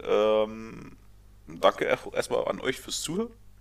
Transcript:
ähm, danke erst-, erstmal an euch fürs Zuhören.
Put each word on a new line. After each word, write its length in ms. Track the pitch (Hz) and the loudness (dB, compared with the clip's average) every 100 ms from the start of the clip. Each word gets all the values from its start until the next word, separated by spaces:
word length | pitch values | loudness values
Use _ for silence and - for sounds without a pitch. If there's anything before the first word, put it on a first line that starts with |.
| - | 2
ähm, 840 | 104 107 107 107 110 113 117 - - - - - - - | 4 6 4 2 -4 -12 -14 -16 -18 -20 -20 -20 -20 -16
danke 340 | 80 - - | 2 4 4
erst-, 240 | - - - | 2 0 -2
erstmal 340 | - - 120 - | -6 -2 0 0
an 140 | 98 | -2
euch 180 | - - | -4 -4
fürs 220 | - - | -6 -6
Zuhören. 260 | - 170 233 - - - | -4 -4 -4 -8 -20 -12